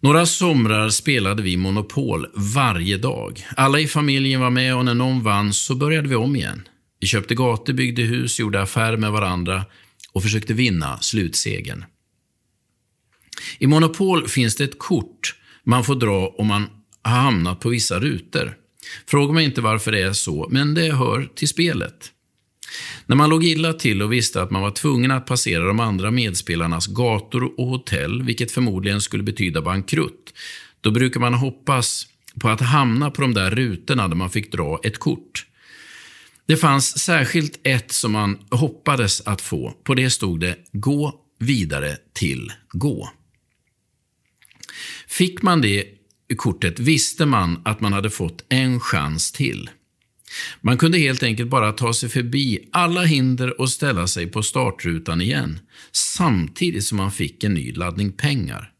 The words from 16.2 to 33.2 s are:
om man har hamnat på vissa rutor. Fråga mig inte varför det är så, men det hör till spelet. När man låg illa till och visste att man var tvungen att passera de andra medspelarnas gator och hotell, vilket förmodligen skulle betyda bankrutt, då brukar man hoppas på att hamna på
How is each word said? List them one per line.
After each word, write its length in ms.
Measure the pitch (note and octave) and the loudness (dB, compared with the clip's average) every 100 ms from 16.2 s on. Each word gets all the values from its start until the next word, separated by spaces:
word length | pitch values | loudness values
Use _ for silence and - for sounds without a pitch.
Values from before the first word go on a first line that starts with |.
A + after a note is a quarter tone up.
| F#2+ | -2
om 200 | - G#2+ | 0 0
man 180 | G#2 G#2 - _ _ | 0 -2 -8 _ _
har 160 | A2+ A#2+ | 0 4
hamnat 420 | C3+ G#2+ E2+ F2+ | 4 4 0 -2
på 100 | A#2 | -2
vissa 300 | A#2+ - F#2 | -2 -2 -2
rutor. 560 | C#3 A#2+ - - A#1 - _ _ - - - | -2 -4 -4 -4 -4 -8 _ _ -18 -18 0
Fråga 260 | C#3+ C#3+ | 2 4
mig 120 | D#3+ D3+ | 2 2
inte 160 | B2+ | 2
varför 300 | A2+ G#2+ A2 | 0 0 2
det 100 | G#2+ | 2
är 120 | F#2+ | 2
så, 340 | G2+ - D2+ - | 0 -2 -4 0
men 220 | C3 D3 | 0 2
det 220 | D#3 D#3+ C#3+ | 2 2 2
hör 340 | B2 A2 C3+ - | 2 0 -4 -4
till 120 | D3 | -4
spelet. 680 | - E3+ C3 - - - _ _ _ _ _ - - - - - | 0 0 0 -6 -10 -20 _ _ _ _ _ -16 -14 -14 -16 2
När 100 | C3 | 4
man 140 | D3+ | 6
låg 140 | D#3+ | 4
illa 300 | E3 D#3 E3 | 2 2 0
till 280 | D#3+ - G2 | 0 0 0
och 120 | G#2 | 0
visste 280 | A#2+ G#2+ - | 0 0 -2
att 100 | F#2 | -2
man 100 | F#2+ | 0
var 100 | G2+ | -2
tvungen 400 | G2+ D3+ B2+ B2+ | -2 0 2 2
att 140 | C3 C3 | 0 -2
passera 420 | B2 - E2+ F2+ | -2 0 0 2
de 120 | G#2 | 2
andra 320 | A#2 F#2+ G2 | 0 0 0
medspelarnas 760 | B2 A2 F2+ - E2 E2 E2 F#2+ | 0 0 -2 -2 -2 0 -2 -2
gator 720 | G2+ A#2+ G#2+ - B2+ B2+ - | 0 2 0 -2 -4 -4 -4
och 80 | B2 | -4
hotell, 560 | C3 - - A2 A2+ | -4 -4 -4 -2 -4
vilket 280 | B2+ A2+ A#2 | -4 -4 -2
förmodligen 500 | - B2 F#2 G2+ G2+ | 0 0 0 -2 -2
skulle 220 | - G#2+ | -2 -4
betyda 380 | G2+ G2 F#2 D#2+ | -4 -2 -2 -2
bankrutt, 720 | D#2 F#2+ G2 D3+ - - - - - - - _ | -2 -4 -2 -2 -2 -6 -20 -18 -18 -18 -20 _
då 100 | A2 | 0
brukar 280 | A2 B2+ B2+ | 2 2 2
man 140 | A#2+ | 0
hoppas 760 | A#2+ C3+ - - C3 A#2 - - _ - - | 2 0 -4 0 0 0 -4 -10 _ -18 -2
på 100 | A#2 | 0
att 120 | A2 | 2
hamna 500 | A#2+ D3 C3 A#2 C#3+ | 2 4 4 2 -2
på 100 | C#3 | 0